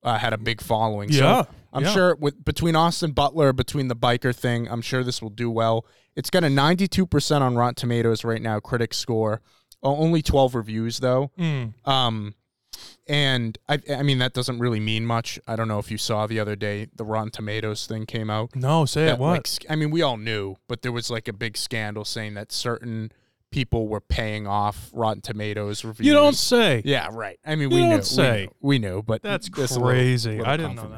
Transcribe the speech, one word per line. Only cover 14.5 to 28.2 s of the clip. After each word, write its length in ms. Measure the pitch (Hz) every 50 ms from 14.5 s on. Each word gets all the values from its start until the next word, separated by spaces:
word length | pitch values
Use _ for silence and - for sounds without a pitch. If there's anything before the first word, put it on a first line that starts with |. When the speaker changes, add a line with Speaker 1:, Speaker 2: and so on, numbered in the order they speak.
| 123 117
Speaker 1:
really 200 | 120 123 117 107
mean 260 | 107 110 110 110 113
much. 340 | 117 117 117 117 - - - - -
I 80 | 113
don't 120 | 110 113 110
know 120 | 107 104
if 100 | 101 -
you 60 | 107 104
saw 280 | - - 113 107 107 107
the 120 | 113 110
other 160 | 107 104 104
day, 320 | 101 107 104 104 104 110 - _
the 80 | - 110
Rotten 280 | 107 110 110 107 110
Tomatoes 540 | - - 107 107 104 110 107 107 107 101 -
thing 200 | - 113 110 110
came 240 | - - 113 110 107
out. 260 | 107 107 110 120 -
Speaker 2:
No, 300 | 131 127 131 156 165 151
say 180 | 131 - 151 156
it, 20 | 156
Speaker 1:
That, 120 | 123 123
Speaker 2:
what? 100 | 131 156
Speaker 1:
like, 160 | 175 160 - -
sc-, 180 | - - - -
I 60 | 156
mean, 140 | 156 151 151
we 100 | 156 170
all 160 | 165 139 120 107
knew, 380 | 110 113 110 107 98 98 95 - _ -
but 140 | 120 -
there 100 | - 123
was, 180 | 117 120 117 -
like, 180 | 123 113 - -
a 60 | 104
big 220 | 101 117 113 107 -
scandal 480 | - - 123 113 107 104 104 107 107
saying 280 | - - 117 107 107 104
that 160 | 101 107 -
certain 600 | - - - 123 117 - 120 117 113 113 110 113 - _ _ _ _ _ _ _
people 360 | - 139 127 - - 117 110 107
were 120 | 107 107
paying 460 | - _ - - 113 107 107 107 104 101
off 420 | 101 104 101 104 104 - - - -
Rotten 280 | 117 113 110 104 101
Tomatoes 600 | - - 117 107 107 107 104 107 104 104 104 - -
reviews. 240 | 113 107 - - 285
Speaker 2:
You 60 | 294
don't 220 | 294 294 294 277
say. 460 | - - - 247 240 226 185 135 113 101
Speaker 1:
Yeah, 240 | 127 139 123 78 85
right. 280 | 110 113 110 98 87 - _
I 100 | 151 156
mean, 140 | 156 143 135
Speaker 2:
You 40 | -
Speaker 1:
we 60 | 349
Speaker 2:
don't 80 | 349 339
Speaker 1:
knew. 80 | 330 -
We 60 | 98
Speaker 2:
say. 380 | - - -